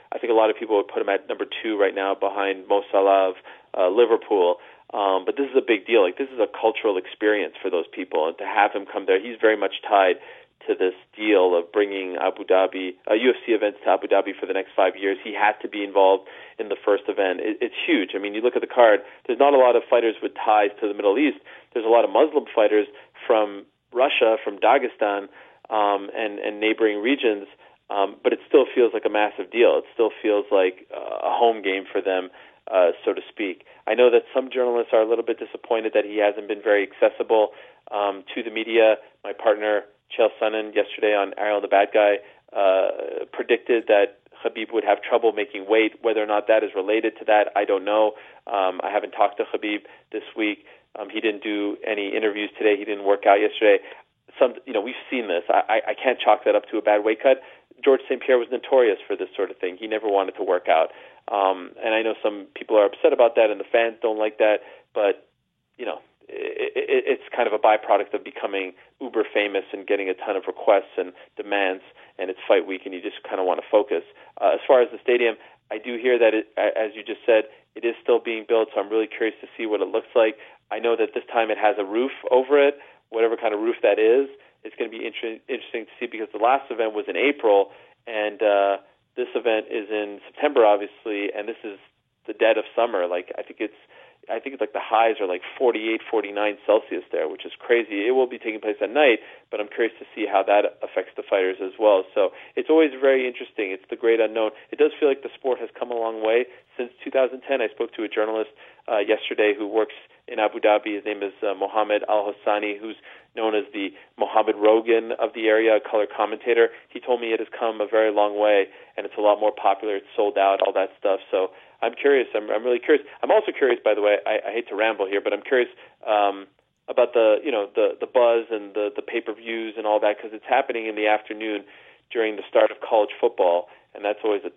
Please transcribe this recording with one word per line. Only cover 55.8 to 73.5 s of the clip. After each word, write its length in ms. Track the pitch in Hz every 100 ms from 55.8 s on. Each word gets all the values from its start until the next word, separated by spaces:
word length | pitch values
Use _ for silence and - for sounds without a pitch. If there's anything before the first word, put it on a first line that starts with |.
| -
I 20 |
can't 260 | 107 135 120
chalk 240 | 120 107 107
that 100 | 104
up 80 | -
to 60 | 110
a 40 |
bad 220 | 107 104
weight 180 | 107 113
cut. 200 | 139 131 - - _ _ 139
George 160 | 131 -
Saint 140 | 131
Pierre 160 | - 127
was 80 | 113
notorious 460 | 120 - 135 117 95 -
for 100 | 95
this 140 | 92 -
sort 160 | 92
of 60 | -
thing. 200 | 90 90
He 60 | 110
never 220 | 107 107
wanted 260 | 98 95 -
to 60 |
work 240 | 95 90 -
out. 220 | 80 80 - - _ -
Um, 420 | 104 98 95 87 - 117
and 80 |
I 80 | 110
know 140 | 110 104
some 240 | 110 104 95 -
people 200 | - 110
are 60 | 101
upset 280 | - 165
about 220 | 139 117 120
that, 160 | 110
and 80 | 101
the 100 | 98
fans 260 | 117 117 110
don't 160 | 113 107
like 220 | 107 107
that, 260 | 107 104 - - _ 113
but, 340 | 101 - _ _ _ _ _ -
you 80 | 113
know, 160 | 78 _ _ -
it, 460 | - - - 131 -
it, 280 | - 131 -
it's 220 | 127 - -
kind 120 | 117
of 60 |
a 40 | 107
byproduct 560 | 113 107 - 101 101
of 100 | 101
becoming 500 | 101 - 107 98 92 92 _ -
uber 220 | 131 113 104
famous 300 | 107 104 98 -
and 140 | 98 92
getting 220 | 101 95
a 40 |
ton 220 | 92 - 98
of 80 | 92
requests 480 | - - 98 - -
and 160 | 90 - - -
demands, 440 | 104 101 95 95 - _ - -
and 120 | 92
it's 100 | 92 -
fight 200 | 101 85
week, 140 | 92 98
and 80 |
you 80 | 90
just 200 | 101 -
kinda 200 | - 98
wanna 220 | 92